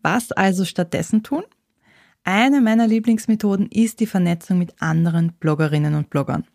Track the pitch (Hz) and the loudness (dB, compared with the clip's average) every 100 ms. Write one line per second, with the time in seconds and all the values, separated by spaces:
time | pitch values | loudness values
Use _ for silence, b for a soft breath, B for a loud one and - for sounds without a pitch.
0 | 156 208 - - 190 185 185 - 175 - | 0 -2 -4 -2 0 0 -4 -4 -4 -4
1 | 165 214 214 285 403 _ _ _ b b | -2 -2 -2 -8 -8 _ _ _ b b
2 | b b - 190 254 285 226 226 233 220 | b b -4 0 2 4 4 4 2 2
3 | 220 220 - 220 208 196 202 - 226 - | 0 -2 0 0 0 0 -2 0 -2 0
4 | 220 196 175 170 - 180 175 _ 160 160 | -2 0 0 -2 -2 -2 -2 _ -2 0
5 | 170 165 165 170 156 151 156 151 151 151 | 2 2 -2 -2 -2 0 0 0 0 -2
6 | 147 147 139 - - | -2 -4 -2 -4 -6